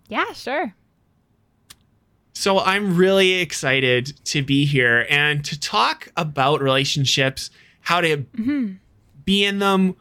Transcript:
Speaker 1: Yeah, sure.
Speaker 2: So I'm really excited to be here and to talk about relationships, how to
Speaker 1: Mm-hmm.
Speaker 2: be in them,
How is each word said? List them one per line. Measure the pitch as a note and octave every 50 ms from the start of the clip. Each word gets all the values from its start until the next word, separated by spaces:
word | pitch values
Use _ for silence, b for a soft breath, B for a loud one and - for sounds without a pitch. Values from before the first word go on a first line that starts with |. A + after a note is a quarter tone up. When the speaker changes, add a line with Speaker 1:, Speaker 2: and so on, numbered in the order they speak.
| _ -
Speaker 1:
Yeah, | G3+ C4 F4+ - F#4+
sure. | - - A#3+ C4 D4+ F4+ A3+ - _ _ _ _ _ _ _ _ _ _ _ _ _ _ _ _ _ _ - - _ _ _ _ _ _ _ _ _ _ _ -
Speaker 2:
So | - - G3+ G3 F#3+
I'm | - F#3 F#3+ G3+ G#3 G3 F3 E3+
really | F#3 F#3+ G3 G3 F#3+ F#3 F#3
excited | F#3 F3 D3 - - - C3+ C3 C3+ C3 B2+ B2 B2 B2+ C#3 C#3+ - -
to | - - D3+
be | C#3 B2+ C#3 C#3 C#3+
here | C#3+ C#3+ C3+ B2 A#2+ A#2 A#2+ A#2 -
and | D3 C#3+ D3 D3+ D3 D3 D3
to | - - D3
talk | - - - G#3 A#3 C#4+ D#4 - - - - -
about | F3 D#3 C#3+ C#3+ C3 C#3 D3+ C#3 C#3
relationships, | C3+ C3 C3+ C3+ C3+ - D3+ C#3 A#2+ - - C3+ C3+ C3 - - b b b b b b b
how | - - F3 F3
to | E3+ E3 D#3 C#3+
Speaker 1:
Mm-hmm. | B2+ - - - G#3+ B3+ D4 C#4+ B3 G3+ F#3+ F#3 _ _ _ _ _ _ _ C#3+ C#3
Speaker 2:
be | - G3 G3+ G3+
in | G3+ G3+ G3
them, | G3+ G3 G3 F#3+ F#3+ F#3 F3+ -